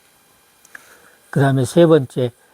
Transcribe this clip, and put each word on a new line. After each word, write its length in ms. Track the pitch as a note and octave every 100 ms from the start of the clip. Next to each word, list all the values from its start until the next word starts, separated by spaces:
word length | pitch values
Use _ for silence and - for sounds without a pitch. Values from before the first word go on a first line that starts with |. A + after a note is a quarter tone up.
| _ _ _ _ _ _ _ - _ _ _ _ _
그다음에 340 | - C#3 C3+ B2
세 200 | E3+ E3+
번째, 460 | D#3+ B2+ - B2 - _